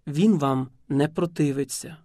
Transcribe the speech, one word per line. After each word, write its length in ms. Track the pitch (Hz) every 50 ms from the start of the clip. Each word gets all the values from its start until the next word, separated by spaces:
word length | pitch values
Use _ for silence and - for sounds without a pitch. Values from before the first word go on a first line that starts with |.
| _
він 320 | 156 139 151 190 220 208 160
вам 300 | 143 135 135 131 131 131 - _ _ -
не 200 | 143 135 147 156
противиться». 880 | 156 - 175 170 170 - 151 143 135 139 139 - - - - 165 160 -